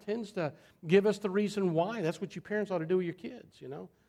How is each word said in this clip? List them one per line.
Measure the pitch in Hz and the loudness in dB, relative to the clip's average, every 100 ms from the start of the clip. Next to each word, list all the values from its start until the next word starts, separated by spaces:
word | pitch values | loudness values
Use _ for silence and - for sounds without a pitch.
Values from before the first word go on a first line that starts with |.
| - | -4
tends | 220 208 | -4 -4
to | - 156 - - _ 160 | -4 -4 -6 -18 _ 4
give | 190 202 | 6 6
us | 202 | 2
the | 202 | 0
reason | 190 208 208 190 | 0 0 2 0
why. | 160 180 226 | 2 0 0
That's | 160 170 | -2 -2
what | 190 180 | -6 -8
you | |
parents | - 208 202 | -4 -2 -2
ought | 185 | -2
to | 160 | 0
do | 185 | 0
with | 175 | 0
your | - | -6
kids, | 247 247 - - | -10 -14 -18 -18
you | 127 | -14
know. | 147 185 _ | -12 -14 _